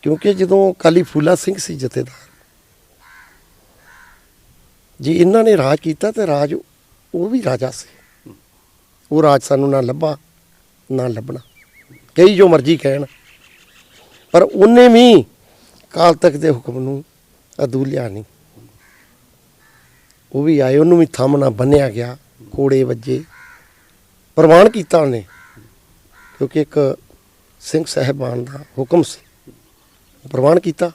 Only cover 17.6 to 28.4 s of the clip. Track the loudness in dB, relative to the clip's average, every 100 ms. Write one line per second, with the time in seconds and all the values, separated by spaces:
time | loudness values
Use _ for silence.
17.6 | -6 -4 -6 -6 -8 -12 -18 _ _ _
18.6 | _ _ _ _ _ _ _ _ _ _
19.6 | _ _ _ _ _ _ _ -6 -2 0
20.6 | 2 2 4 4 2 0 -2 0 -2 -2
21.6 | 0 2 0 -6 -10 -14 _ _ -18 -6
22.6 | -2 0 -2 -6 -6 -8 -8 _ -20 -20
23.6 | _ _ _ _ _ _ _ 0 4 6
24.6 | 6 2 -2 0 0 -4 -10 -20 -20 _
25.6 | _ _ _ _ _ _ _ _ -6 -4
26.6 | -4 -2 -4 -4 _ _ _ _ _ _
27.6 | -8 -6 -4 -6 -4 -6 -8 -10